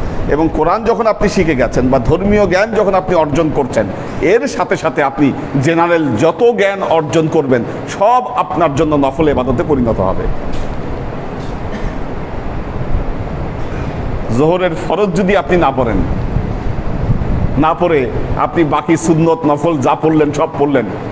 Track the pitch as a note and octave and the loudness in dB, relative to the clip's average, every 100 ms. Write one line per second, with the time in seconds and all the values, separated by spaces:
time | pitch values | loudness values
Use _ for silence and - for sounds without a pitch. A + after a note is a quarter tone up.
0 | - - - D3 D#3+ - D#3+ G#3 A3+ G3+ | -2 -2 0 2 0 2 0 2 0 0
1 | A3 G#3 G3+ - D#3+ C3+ A2+ - B2+ B2+ | 0 0 0 2 2 2 0 0 2 2
2 | A#2 E3+ G3 G#3 G3 F#3 A3 G#3+ G3 F#3+ | 2 2 2 2 2 2 0 0 2 0
3 | D3 F3 D3+ C#3+ D#3 C3+ B2+ - G2 - | 2 2 2 2 0 0 0 0 -2 -4
4 | - - D3 A3+ C#4 - F3 F#3 - B2+ | -8 -2 2 2 0 -2 -2 -2 -2 0
5 | C#3 C#3+ C#3+ - - C#3+ C3+ E3 E3+ E3+ | -2 2 0 0 -2 0 2 2 2 2
6 | D3+ G#2 B2+ E3 A#3+ G#3+ G3 G3 - E3 | 2 2 2 4 2 4 0 0 0 0
7 | D3+ E3 D#3+ E3 C3+ B2 G#2 - - - | 2 0 2 0 2 0 0 -6 -8 0
8 | G#3 B3 B3 - E3+ - E3+ C#3 D#3 D3+ | 2 2 0 -4 -2 0 0 2 2 2
9 | C3+ - D#3 B2+ B2+ B2+ D#3 C#3 A#2 G#2 | 2 2 2 2 0 0 0 0 2 0
10 | F#2+ F2+ F#2 - - - - - - - | 0 0 0 -2 -2 -2 -2 -4 -6 -6
11 | - - - - - - - G#3 - - | -6 -8 -8 -8 -8 -6 -6 -6 -6 -4
12 | - - - - - - - - - - | -6 -6 -6 -6 -6 -6 -6 -6 0 0
13 | - - - - - - - - - - | 0 -4 -4 -6 -6 -4 -4 -4 -6 -4
14 | - - - A2+ D#3 F3+ F3+ D#3+ - E3 | -4 -4 -2 2 2 2 0 -2 -2 0
15 | G#3 E3+ F#3+ G3 - F3+ D3 C3 A#2 G2 | 0 0 2 2 2 2 2 2 0 0
16 | - - - - - - - - - - | 0 -2 -2 -2 -2 -2 -2 -2 -2 -2
17 | - - - - - - D#3 E3+ F3 D#3 | 0 0 0 0 0 2 2 2 2 2
18 | A#2+ - - - D3 E3 D3+ D3 D3+ E3 | 0 -2 -2 -2 0 0 0 0 0 0
19 | E3 D#3 E3 E3 D3+ D3 D#3 D#3 C3 D3+ | 2 2 2 2 0 0 0 0 0 2
20 | D#3 D#3 D3 C#3+ - - D3 C3+ G#2+ F#2 | 2 4 2 0 -2 0 0 2 0 -4
21 | - | -6